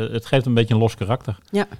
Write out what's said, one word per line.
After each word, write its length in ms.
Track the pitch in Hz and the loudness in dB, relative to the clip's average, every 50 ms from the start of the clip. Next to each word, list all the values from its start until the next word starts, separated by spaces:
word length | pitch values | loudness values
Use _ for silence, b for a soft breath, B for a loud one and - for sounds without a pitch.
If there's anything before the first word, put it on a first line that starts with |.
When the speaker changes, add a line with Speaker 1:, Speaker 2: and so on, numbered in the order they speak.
| 110 113 | -6 -6
Speaker 1:
het 180 | 117 117 - | -6 -8 -4
geeft 200 | - - 135 113 | 0 0 0 2
een 80 | 127 120 | 2 2
beetje 200 | 117 117 107 117 | 2 2 4 2
een 60 | 110 | 2
los 140 | 113 110 - | 2 2 0
karakter. 440 | - 98 95 120 131 - - 101 - _ _ | -4 -4 -4 -4 -4 -4 -8 -10 -10 _ _
Speaker 2:
Ja. 160 | - 101 104 - - | -4 -4 -4 -4 -8